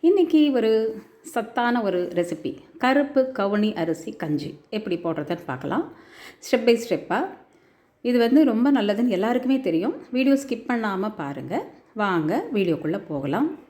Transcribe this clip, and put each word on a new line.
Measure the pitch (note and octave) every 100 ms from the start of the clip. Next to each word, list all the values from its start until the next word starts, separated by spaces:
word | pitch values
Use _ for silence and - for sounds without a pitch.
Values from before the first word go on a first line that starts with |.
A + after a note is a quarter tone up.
இன்னைக்கு | E4 G4 E4+ D#4 D4
ஒரு | B3+ A3 A3 A3 - - _
சத்தான | - A#3+ A3+ - A#3+ A#3+
ஒரு | G#3 F3+ F3+
ரெசிபி, | E3+ F3 D#3 - - - -
கருப்பு | B3+ C4+ C#4+ C4+ C4
கவுனி | C4 G3 G#3 G#3+
அரிசி | G#3+ E3 D#3+ - -
கஞ்சி | D#3+ D3 D3 - _
எப்படி | G#3+ G#3+ E3+
போடுறதுன்னு | F3 D#3 D3 E3+ -
பார்க்கலாம். | C3 C#3 G3 G4+ - - - - - -
Step | A#3+
by | A3+ A#3 -
ஸ்டெப்பாக. | D#3+ - G3 F#4 - _ _ _ _ _ _
இது | A#3+ B3
வந்து | A#3 C4+
ரொம்ப | C#4+ A3 B3+
நல்லதுன்னு | C#4 G#3 G#3 B3
எல்லாருக்குமே | F#3 G#3+ B3 B3+ C4+
தெரியும். | A3+ D#3+ G#3 - -
வீடியோ | B3 C4
ஸ்கிப் | C#4 - A3+ -
பண்ணாம | A#3+ A3 F#3+ G#3 G#3
பாருங்க. | C#3+ C#3 C3 A3+ A#4 - _
வாங்க | A3 G3+ F3+ D#3 A3+ A4+
வீடியோக்குள்ள | A#3+ F#3 D#3 D3+ G3 -
போகலாம். | D3 C#3 F3 D#4 F#4+ -